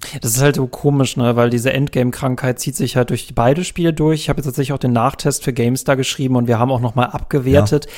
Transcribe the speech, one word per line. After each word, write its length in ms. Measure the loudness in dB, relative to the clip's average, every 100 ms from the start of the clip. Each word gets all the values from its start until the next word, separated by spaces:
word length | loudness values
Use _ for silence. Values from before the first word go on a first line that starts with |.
| -12 -8
Das 100 | -4 2
ist 40 |
halt 140 | 2 2
so 100 | -2
komisch, 520 | -2 0 2 0 0
ne? 180 | 0 2
Weil 140 | 2
diese 240 | 2 0
Endgame-Krankheit 840 | 0 0 0 -2 -2 -4 -2 -2 -4
zieht 180 | -6 -4
sich 180 | -2 0
halt 140 | 0
durch 240 | -2 -4 0
beide 300 | 2 2 -2
Spiele 260 | -2 -2
durch. 300 | 2 0 0
Ich 80 | -2
habe 80 | -4
jetzt 80 | -4
tatsächlich 260 | -4 -4
auch 60 | -2
den 160 | 0
Nachtest 500 | 2 0 0 -2 -2
für 80 | -2
GameStar 460 | 0 0 0 0 0
geschrieben 400 | 0 -2 0 0
und 100 | 2
wir 100 | 2
haben 140 | 2
auch 80 | 2
noch 160 | 0 0
mal 120 | 0
abgewertet. 800 | -2 -2 0 4 4 6 2 -2